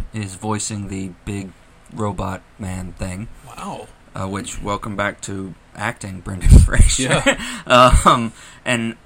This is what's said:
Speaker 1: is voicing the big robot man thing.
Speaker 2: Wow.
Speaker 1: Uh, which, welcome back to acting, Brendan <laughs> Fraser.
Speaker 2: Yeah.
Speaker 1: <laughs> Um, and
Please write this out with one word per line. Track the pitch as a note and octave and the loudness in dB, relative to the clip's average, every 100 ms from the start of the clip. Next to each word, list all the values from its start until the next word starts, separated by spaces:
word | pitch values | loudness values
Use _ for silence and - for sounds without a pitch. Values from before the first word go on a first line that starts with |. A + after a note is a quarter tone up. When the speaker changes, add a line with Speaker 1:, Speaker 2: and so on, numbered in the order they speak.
| - | -6
Speaker 1:
is | A2 G2 F#2 | -8 -10 -8
voicing | A2 G#2 - G#2 G2 | -6 -4 -6 -8 -8
the | F#2+ F#2+ E2+ - | -10 -10 -12 -10
big | G2+ F#2+ - _ _ - | -10 -10 -16 _ _ -18
robot | A2 G#2 F#2 G2 F#2 - - | -8 -8 -6 -8 -10 -14 -14
man | F#2 F#2 F2+ | -10 -10 -12
thing. | - F#2 F#2 A2+ - - | -10 -10 -10 -14 -16 -20
Speaker 2:
Wow. | - C4+ - - _ _ | -16 -14 -14 -16 _ _
Speaker 1:
Uh, | G#2 F#2+ | -10 -8
which, | G2 F2+ - | -8 -10 -10
welcome | G2+ G2+ A2 G2+ | -6 -6 -6 -6
back | G2+ - | -6 -6
to | - G2 F#2+ - _ | -12 -10 -12 -16 _
acting, | - G#2 - G2+ F#2 | -8 -8 -8 -12 -12
Brendan | G2 F#2+ - | -12 -2 8
<laughs> | - - | 8 10
Fraser. | - - - | 6 6 4
Speaker 2:
Yeah. | C4 D3+ C4+ - - A#3 | 0 0 0 -2 -6 -12
Speaker 1:
<laughs> | - B2 B2+ - F3 | 2 6 8 6 4
Um, | B2+ A2+ - - - - | 2 0 -10 -20 -12 -6
and | A#2+ A2+ A2+ | -4 -4 -10